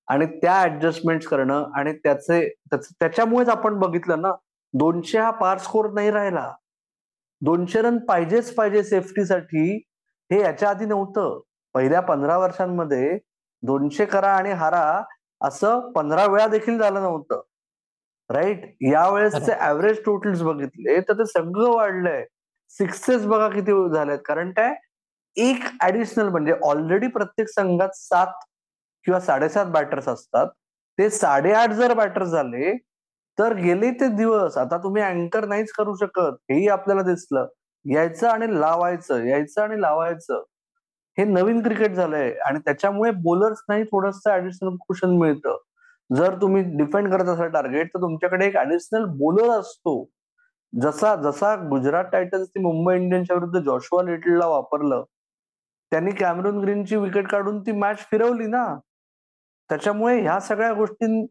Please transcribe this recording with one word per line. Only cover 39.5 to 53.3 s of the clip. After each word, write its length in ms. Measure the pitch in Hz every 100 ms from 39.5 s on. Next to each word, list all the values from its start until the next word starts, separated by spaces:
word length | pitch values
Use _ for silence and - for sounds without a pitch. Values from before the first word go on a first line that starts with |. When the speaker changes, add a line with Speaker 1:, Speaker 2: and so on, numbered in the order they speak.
| -
Speaker 1:
आणि 180 | 214 214
लावायचं, 640 | 170 156 170 165 - 117 - _ _ _ _ _ _ -
हे 60 |
नवीन 380 | 208 185 196 233
क्रिकेट 300 | 202 214 214
झालंय 400 | 185 170 151 127
आणि 260 | - 143 143
त्याच्यामुळे 520 | 151 147 202 202 226
बॉलर्सनाही 760 | 196 170 175 214 214 - 208
थोडंसं 460 | 214 202 196 196 214
ॲडिशनल 460 | 190 185 180 190 180 -
कुशन 220 | 185 185
मिळतं. 480 | 180 165 147 135 123 - _ _ _ - 127
जर 240 | 180 185
तुम्ही 200 | 196 196
डिफेंड 500 | 180 151 147 202 202
करत 160 | 185 180
असाल 200 | 170 170
टार्गेट, 400 | 160 135 139 165
तर 140 | 185
तुमच्याकडे 440 | 180 160 180 180 196
एक 100 | 196
ॲडिशनल 480 | 269 349 - 220
बॉलर 460 | 208 143 147 190 233 226
असतो. 480 | 185 - 175 127 - _ _ _ _ _ _ 120
जसा, 340 | 143 147 214 196
जसा 380 | 143 143 202 214
गुजरात 480 | 165 139 131 165
टायटन्सनी 580 | 185 190 180 190 185 190
मुंबई 340 | 180 160 175 180
इंडियन्सच्या 400 | 180 185 180